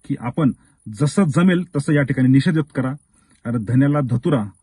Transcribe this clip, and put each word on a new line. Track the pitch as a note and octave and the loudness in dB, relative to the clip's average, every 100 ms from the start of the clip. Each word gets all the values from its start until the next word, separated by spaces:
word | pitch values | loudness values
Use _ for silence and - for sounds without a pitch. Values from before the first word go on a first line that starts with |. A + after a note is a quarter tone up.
की | - C#3 | -8 -8
आपण | A#2 - C#3+ - _ _ - | -6 -2 -2 -2 _ _ -18
जसं | G#2 D3 - F3+ | -4 -2 0 0
जमेल | D#3+ F3+ F3 F3 | 2 2 2 -2
तसं | D3 C#3+ | -6 -2
या | D3 | 0
ठिकाणी | C#3 C3 B2+ | 0 0 4
निषेध | C3+ F3+ | 4 4
व्यक्त | D#3+ D3 | -2 -2
करा, | - C3 D3 _ _ _ _ | -4 -6 -8 _ _ _ _
कारण | A#2 A#2+ | -6 -6
धन्याला | G2+ B2 C#3+ D3 | 0 2 2 0
धतुरा | B2+ A#2+ F3 C#3 G2+ _ | -2 -2 0 -2 -4 _